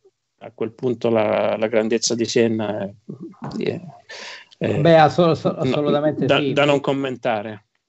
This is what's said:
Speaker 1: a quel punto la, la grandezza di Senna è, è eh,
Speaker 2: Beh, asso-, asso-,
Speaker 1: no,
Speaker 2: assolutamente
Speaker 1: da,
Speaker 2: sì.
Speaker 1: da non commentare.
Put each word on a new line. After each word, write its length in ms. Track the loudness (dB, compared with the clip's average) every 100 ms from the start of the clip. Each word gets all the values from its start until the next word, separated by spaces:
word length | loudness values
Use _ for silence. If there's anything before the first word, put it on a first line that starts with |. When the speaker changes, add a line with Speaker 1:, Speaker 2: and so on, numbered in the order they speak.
| _ _ _ _
Speaker 1:
a 120 | -18
quel 200 | -8 -8
punto 360 | -4 -4 -2 2
la, 480 | 2 2 0 0 0
la 100 | 0
grandezza 460 | 0 2 0 0
di 120 | -2 0
Senna 560 | 2 2 0 -4 -4
è, 120 | -8 -10 -18 -16 -16 -14 -10 -6
è 180 | -6 -6 -12 -20 -20 -18 -16 -18 -20 -6
eh, 220 | -4 2
Speaker 2:
Beh, 160 | 6 6
asso-, 320 | 6 4 2
asso-, 200 | 2 -2
Speaker 1:
no, 40 | -2
Speaker 2:
assolutamente 680 | -2 0 0 0 0 0 0
Speaker 1:
da, 120 | 2
Speaker 2:
sì. 160 | 2
Speaker 1:
da 120 | 2 2
non 140 | 2
commentare. 840 | 0 -2 -4 -4 -4 -4 -6 -12 _ _